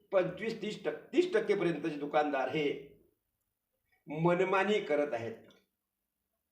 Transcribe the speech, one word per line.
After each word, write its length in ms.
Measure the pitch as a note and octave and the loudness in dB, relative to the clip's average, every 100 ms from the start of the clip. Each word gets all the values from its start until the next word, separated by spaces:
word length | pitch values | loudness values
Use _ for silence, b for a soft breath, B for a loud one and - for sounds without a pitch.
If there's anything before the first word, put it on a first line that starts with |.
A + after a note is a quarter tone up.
| _ | _
पंचवीस, 500 | G3 F3+ - A3 - | 0 0 -2 -6 -6
तीस 220 | G#3 F3 | -6 -6
टक्के, 300 | D#3 D3 - | -6 -6 0
तीस 200 | C4+ F4+ | 2 2
टक्केपर्यंतचे 640 | G#3+ G#3+ F#3 E3+ D#3 D#3+ D3 | 2 2 2 0 -2 -4 -6
दुकानदार 520 | C#3+ D#3 D3 C3+ - | -2 0 2 0 -2
हे 180 | D3+ C#3+ - - - _ _ _ _ _ _ _ _ _ _ - | 0 -2 -2 -8 -20 _ _ _ _ _ _ _ _ _ _ -10
मनमानी 720 | D3 E3+ F3 F#3 F#3+ G3 G#3 | 0 2 4 4 2 2 0
करत 340 | - D3 D3 | 2 0 0
आहेत, 220 | A#2 A2+ A2+ - - _ _ _ _ _ _ _ _ _ | -2 -6 -10 -16 -20 _ _ _ _ _ _ _ _ _